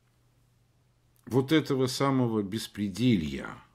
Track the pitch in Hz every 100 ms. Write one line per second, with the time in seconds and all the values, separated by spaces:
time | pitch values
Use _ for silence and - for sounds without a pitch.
0 | _ _ _ _ _ _ _ _ _ _
1 | _ _ - 127 135 156 - 135 127 -
2 | 139 135 123 110 101 107 - - 101 90
3 | 127 104 76 67 - - -